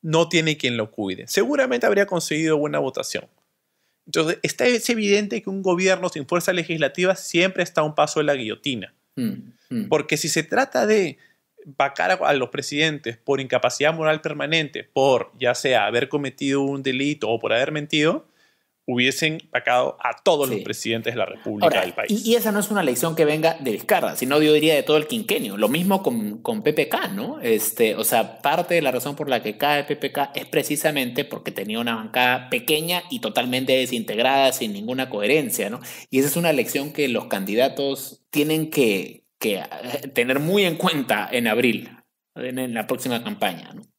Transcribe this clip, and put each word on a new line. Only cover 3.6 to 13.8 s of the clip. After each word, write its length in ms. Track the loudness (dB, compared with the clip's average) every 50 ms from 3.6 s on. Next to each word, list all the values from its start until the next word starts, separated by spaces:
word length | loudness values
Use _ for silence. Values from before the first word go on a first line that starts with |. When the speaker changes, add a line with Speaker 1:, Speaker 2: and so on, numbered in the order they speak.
| _ _ _ _ _ _ _ _ _
Speaker 1:
Entonces, 320 | -4 -2 0 0 0 -2 -2
está, 240 | -4 -6 -2 2 2
es 240 | 2 2 2 0 0
evidente 500 | 0 0 2 2 2 2 2 -2 -6 -6
que 80 | -6 -6
un 140 | -6 -2
gobierno 480 | 0 0 2 4 4 4 2 2 0 -4
sin 160 | -4 -6 -4
fuerza 260 | -2 -2 0 2 0
legislativa 640 | 0 0 -2 -4 -2 0 0 -2 0 0 2 2 2
siempre 460 | 0 -4 -2 2 2 2 2 2 -2
está 180 | -4 -2 _ 0
a 40 | 0
un 100 | 0 2
paso 260 | 2 2 2 2 0
de 40 | 2
la 100 | 2 0
guillotina. 580 | 0 -2 -6 -8 -6 -4 -4 -4 -4 -6 -12 _ _ _ _ _
Speaker 2:
Mm, 140 | -4 -4 -4 -4 -6 -12 -18 -20 _ _ _
mm. 180 | -6 -6 -2 2
Speaker 1:
Porque 300 | 0 0 2 0 -2 -2
si 100 | -2 -2
se 140 | -2 -2
trata 440 | -2 0 0 0 0 2 0 0 2
de 300 | 4 4 2 2 0 -4 _ _ _ _ _ _ _ _ _ -20
vacar 460 | -20 -2 _ -2 -2 0 -2 0 0
a, 40 | 2
a 200 | 2 2 2 2
los 160 | 2 0 -2
presidentes 640 | -4 -6 -6 -4 -2 0 0 0 0 -4 -6 -8 -10
por 240 | _ _ 0 0 0
incapacidad 540 | 0 -2 -2 0 0 0 0 2